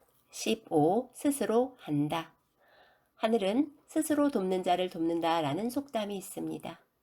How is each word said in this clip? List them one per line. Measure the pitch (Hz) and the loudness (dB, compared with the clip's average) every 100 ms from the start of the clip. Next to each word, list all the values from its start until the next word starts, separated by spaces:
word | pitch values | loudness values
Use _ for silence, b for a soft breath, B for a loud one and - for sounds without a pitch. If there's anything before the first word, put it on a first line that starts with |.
| _ _ _ | _ _ _
십오, | - - 220 - 160 151 214 254 | -8 -4 -4 0 4 4 2 -2
스스로 | - 294 277 202 226 262 - | -4 -2 0 2 2 0 -4
한다. | - 147 151 160 160 _ _ _ b b b b b - | -4 -2 0 -4 -8 _ _ _ b b b b b -4
하늘은 | 226 226 190 233 311 - _ | 0 2 2 0 0 -4 _
스스로 | 320 311 294 285 | -4 0 2 2
돕는 | 226 185 185 | 2 0 0
자를 | 185 180 185 | 2 0 0
돕는다라는 | 175 165 170 165 170 143 160 240 | -2 -2 0 0 2 0 -2 -2
속담이 | 277 277 220 208 196 | -4 -4 -6 -4 -8
있습니다. | - 165 160 156 - 165 _ _ | -10 -10 -8 -8 -10 -14 _ _